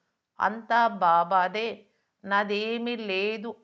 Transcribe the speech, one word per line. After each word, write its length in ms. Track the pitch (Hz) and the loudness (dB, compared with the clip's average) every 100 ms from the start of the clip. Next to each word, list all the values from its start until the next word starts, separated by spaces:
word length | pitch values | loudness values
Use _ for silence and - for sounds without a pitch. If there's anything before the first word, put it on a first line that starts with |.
| _ _ _ - | _ _ _ -4
అంతా 460 | 190 220 220 233 233 | -2 -2 0 2 2
బాబాదే, 840 | 202 175 170 170 190 180 208 226 - _ _ _ _ | 2 4 4 4 2 2 -2 -6 -8 _ _ _ _
నాదేమీ 720 | 196 202 208 208 220 233 233 240 | -2 0 0 -2 -2 -4 -4 -6
లేదు 600 | 214 185 208 220 226 - | -4 -2 -2 -4 -8 -2